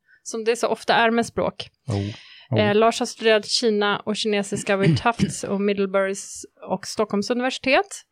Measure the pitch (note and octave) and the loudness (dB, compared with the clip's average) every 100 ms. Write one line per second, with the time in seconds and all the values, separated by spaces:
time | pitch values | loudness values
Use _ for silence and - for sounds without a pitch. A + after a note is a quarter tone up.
0 | _ _ - A#3 A3 A#3 - A3 - A3+ | _ _ -10 -4 -2 0 0 -2 2 4
1 | A#3 A#3 A#3 - - - - _ - G2+ | 4 2 0 -2 -4 -6 -14 _ -4 -4
2 | G2+ G#2 - - - A2+ G#3+ G#3 A3+ A3+ | -4 -8 -16 -20 -2 2 4 4 4 2
3 | A#3+ - A3 G#3+ G#3+ - A3+ G#3 G#3 G3+ | -4 0 2 2 2 0 2 2 2 0
4 | - G#3 G#3+ G3+ G3+ - - G3 G3 D3+ | -4 -4 -2 -2 -2 -4 -2 2 4 4
5 | A#3+ - F#3+ - - G3 G3+ G3+ G3 G3 | 2 0 -2 -2 -4 -2 0 0 0 0
6 | G3 G3 - - - _ - F#3+ - - | 0 -4 -10 -16 -18 _ -6 -6 -4 -4
7 | G#3+ G3+ G3+ A#3+ B3+ - C4+ C#4+ G#4+ - | -2 -2 -2 -2 -2 -4 0 2 0 -6
8 | - | -18